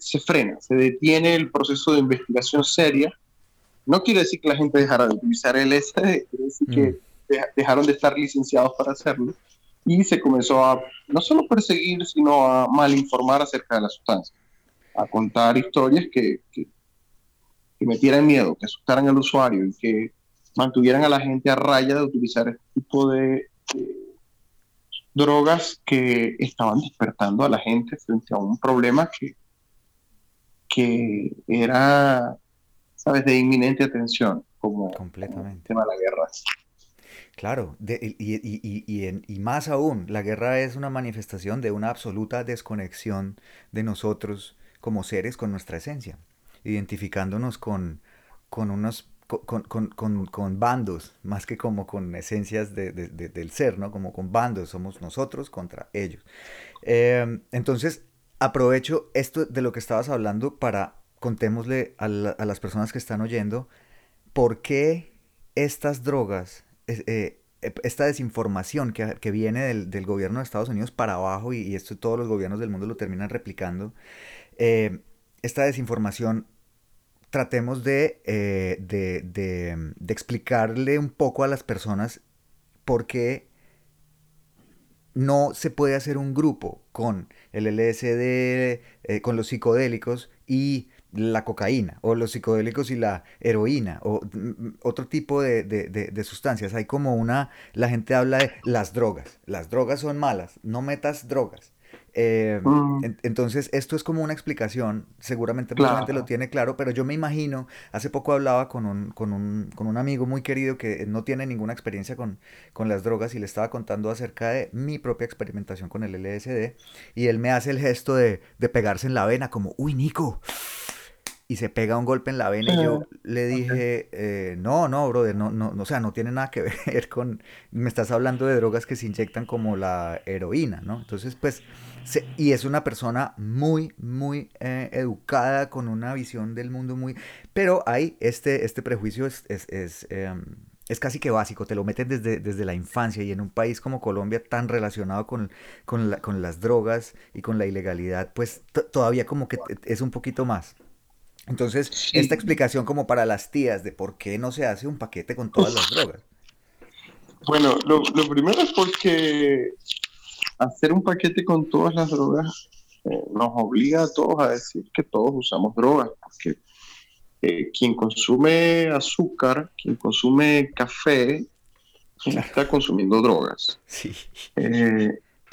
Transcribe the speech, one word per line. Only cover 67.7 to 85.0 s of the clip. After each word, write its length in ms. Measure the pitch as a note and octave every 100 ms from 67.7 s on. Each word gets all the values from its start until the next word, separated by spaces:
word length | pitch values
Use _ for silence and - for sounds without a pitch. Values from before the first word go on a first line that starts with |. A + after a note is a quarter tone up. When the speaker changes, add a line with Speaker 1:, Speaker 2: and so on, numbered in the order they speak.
| -
Speaker 2:
esta 240 | A#2+ - D3
desinformación 880 | C#3+ B2 A2+ A2 F#2+ F#2 D3 B2
que, 240 | A2 G#2+ -
que 120 | A2
viene 280 | G#2+ G#2+ A#2+
del, 300 | C3+ A2 F#2
del 160 | G2 F#2+
gobierno 320 | G2+ F#2+ B2
de 60 |
Estados 240 | B2 G#2 A#2
Unidos 240 | G#2 A#2+
para 220 | - A2
abajo, 380 | F2+ F#2+ F#2+ A#2+
y, 100 | A#2+
y 120 | G2
esto 220 | F#2+ - G#2
todos 200 | A2+ A#2
los 100 | A#2
gobiernos 320 | G#2+ F#2+ G#2
del 100 | A2+
mundo 160 | F#2+ G#2
lo 100 | A#2
terminan 320 | G2 F#2 G2+
replicando, 640 | - G2+ F2+ F#2 F2+ G#2+ - - - - - - -
eh, 420 | A#2 A2+ G#2+ F#2 - _ _ _
esta 220 | B2 -
desinformación, 800 | C#3+ C3 A2+ A2+ G#2 G2+ A2+ A2+ - _ _ _ _ _ _ _ _
tratemos 540 | C#3+ B2 B2 A#2+ C3
de, 380 | B2+ C#3 D#3 -
eh, 540 | - G#2+ G2+ F#2+ F#2 F#2
de, 400 | G2 G2+ F#2 F2+
de, 720 | F2+ F#2+ F#2+ F2+ F2 E2+ D#2 -
de 160 | F2
explicarle 840 | A2 - A#2+ - A#2+ A2 A#2 C3 D3
un 120 | C#3+
poco 340 | - C3+ -
a 40 | C3+
las 140 | C3+
personas 600 | - G2+ G#2+ G2 A#2 - _ _ _ _ _ _
por 220 | - A#2+ A#2
qué 420 | B2+ A#2+ - _ _ _ _ _ _ _ _ _ _ _ _ _ _ _ _